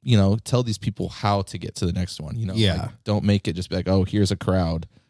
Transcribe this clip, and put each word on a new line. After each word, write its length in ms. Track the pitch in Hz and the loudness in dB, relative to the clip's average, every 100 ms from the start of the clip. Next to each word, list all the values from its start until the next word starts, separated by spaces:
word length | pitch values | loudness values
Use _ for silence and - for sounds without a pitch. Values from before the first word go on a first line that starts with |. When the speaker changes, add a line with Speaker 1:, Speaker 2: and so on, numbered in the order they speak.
Speaker 1:
you 140 | - 113 | 4 4
know, 200 | 98 110 | 4 2
tell 260 | - 127 | 0 0
these 160 | 120 104 | 0 -2
people 300 | - 101 90 | -4 -6 -8
how 340 | - 107 101 | -2 0 0
to 160 | 95 90 | -2 -8
get 160 | 85 | -10
to 100 | - 90 | -4 -2
the 60 | |
next 280 | 87 90 - | -2 -4 -8
one, 180 | 76 117 | -10 -6
you 80 | 107 | -4
know? 80 | |
Speaker 2:
Yeah. 280 | 92 104 80 | 2 2 2
Speaker 1:
Like, 220 | - - | -4 -10
don't 200 | - 104 | -4 0
make 240 | 101 101 - | 2 2 0
it 60 | |
just 140 | 85 90 | -6 -4
be 60 | 90 | -4
like, 120 | 90 | 2
'Oh, 160 | 95 | 2
here's 260 | 92 104 95 | 2 2 2
a 60 | 98 | 0
crowd. 500 | - 95 85 80 85 _ _ | 0 0 0 -2 -6 _ _